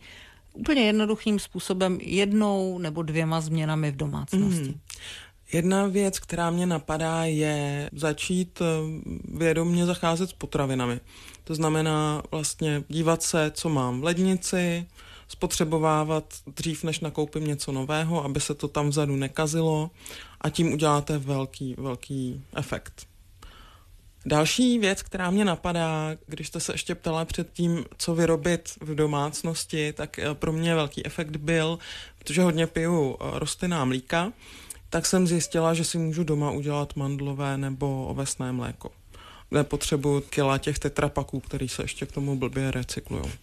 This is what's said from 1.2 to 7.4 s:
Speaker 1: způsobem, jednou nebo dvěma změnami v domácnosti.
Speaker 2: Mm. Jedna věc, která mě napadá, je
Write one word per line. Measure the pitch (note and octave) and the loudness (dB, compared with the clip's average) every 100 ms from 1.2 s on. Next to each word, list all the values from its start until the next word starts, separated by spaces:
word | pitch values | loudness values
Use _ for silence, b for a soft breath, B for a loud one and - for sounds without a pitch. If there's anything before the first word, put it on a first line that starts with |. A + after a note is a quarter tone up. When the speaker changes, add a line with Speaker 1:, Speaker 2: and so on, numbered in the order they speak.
| A3 G3+ | 2 0
Speaker 1:
způsobem, | - F#3 - F#3 F#3 F#3 | 0 -6 -2 0 2 0
jednou | - F3+ G3+ G#3 G#3 G3 F#3+ F3+ | 0 2 4 4 4 2 0 -2
nebo | E3 D#3 | -4 -2
dvěma | D#3 D#3 D#3+ E3 | -2 0 2 0
změnami | D#3 D#3+ D#3 D#3 D3+ | 0 0 0 0 0
v | C#3 | -2
domácnosti. | D3 C#3+ C#3+ F#3+ G3+ E3+ C#3 | -4 -4 0 2 2 2 -2
Speaker 2:
Mm. | D3 - B B B B - - | -6 -12 B B B B -20 -4
Jedna | E3 F3 F#3+ G3 | 0 2 2 2
věc, | F#3+ G3 F#3+ | 2 0 -2
která | - E3+ E3+ | -4 -2 0
mě | F3 F3+ | 2 0
napadá, | D#3+ C#3+ D#3 D#3+ E3 | 0 -2 -2 0 0
je | E3 D3+ | 0 2